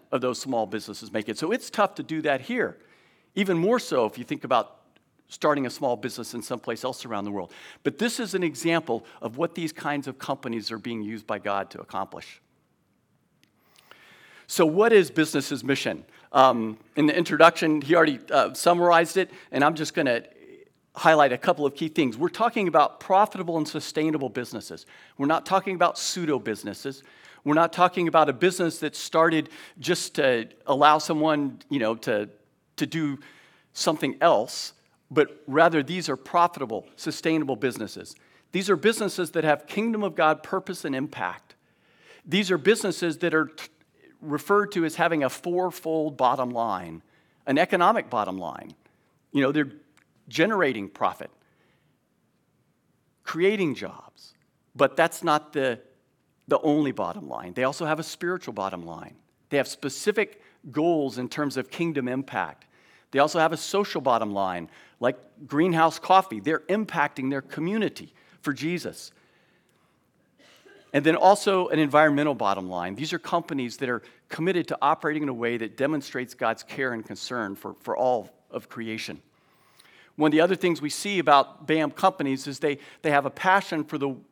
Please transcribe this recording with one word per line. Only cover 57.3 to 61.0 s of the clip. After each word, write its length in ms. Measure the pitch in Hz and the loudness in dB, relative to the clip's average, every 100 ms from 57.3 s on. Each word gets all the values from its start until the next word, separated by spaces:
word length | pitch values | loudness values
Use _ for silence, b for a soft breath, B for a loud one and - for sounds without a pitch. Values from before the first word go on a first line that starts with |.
| 58 90 | -12 -10
They 120 | 123 131 | -4 -4
also 200 | 147 156 | -2 -4
have 140 | 156 | -4
a 40 | |
spiritual 500 | 160 - 175 180 - | -6 -8 -6 -6 -8
bottom 320 | 107 98 90 85 | -8 -6 -6 -12
line. 300 | 82 - - _ _ _ | -14 -18 -20 _ _ _
They 80 | 143 | -2
have 100 | 123 | -2
specific 720 | - 139 - 208 214 - - b b 143 | -6 -10 -4 -2 -2 -4 -8 b b -8
goals 480 | 143 170 160 | -2 0 0